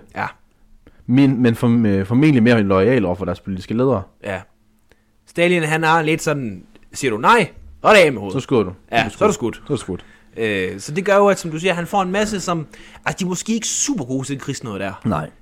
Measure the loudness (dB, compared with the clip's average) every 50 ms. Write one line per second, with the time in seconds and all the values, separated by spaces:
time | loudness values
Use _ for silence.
0 | -4 -12 -8 -8 -8 -8 -8 _ _ _ _ _ _ _ -20 -20 _ -20 _ _
1 | -4 0 4 4 4 4 4 2 2 2 2 2 2 2 2 4 4 2 2 0
2 | 0 0 2 2 4 4 4 4 6 4 4 4 4 2 2 4 4 4 2 2
3 | 2 0 -2 -4 -4 -6 -6 -8 -6 -10 -10 -8 -6 -6 -2 0 0 0 0 -2
4 | -4 -8 _ _ -10 -10 -8 -10 -10 _ _ _ _ _ _ _ _ _ _ _
5 | _ _ _ _ _ _ -4 0 0 2 2 0 0 0 -2 0 2 2 2 2
6 | 2 0 -2 -2 -2 -4 -4 -4 -4 -8 -10 -12 -16 -20 _ -20 _ -20 -12 -4
7 | -4 -2 -2 0 4 4 4 4 2 0 -4 -16 -20 -20 -16 -2 2 4 6 6
8 | 6 6 2 -2 -8 -6 -6 -6 -4 0 0 0 0 0 -4 -14 _ -4 0 0
9 | 0 0 -2 0 0 0 0 0 -4 -6 -6 -6 -8 -6 -6 -6 -6 -8 -10 -10
10 | -10 -16 -20 _ _ _ -8 -4 -4 -2 -2 -2 -2 -4 -6 -10 -10 -8 -6 -4
11 | 0 2 4 4 4 4 2 0 -2 -8 -8 -4 -2 -2 -2 -2 -4 -4 -2 -2
12 | -2 0 -2 -2 -2 -2 -4 -6 -4 -4 -4 -4 -6 -8 -14 -20 -20 -20 -20 -10
13 | -8 -6 -6 -4 -4 -6 -4 -6 -4 -4 -4 -4 -2 -6 -6 -4 -4 -4 -4 -6
14 | -4 -6 -6 -6 -6 -6 -8 -10 -8 -10 -10 -10 -8 -10 -8 -8 -8 -8 -10 -6
15 | -4 -4 -4 -4 -4 -8 -14 _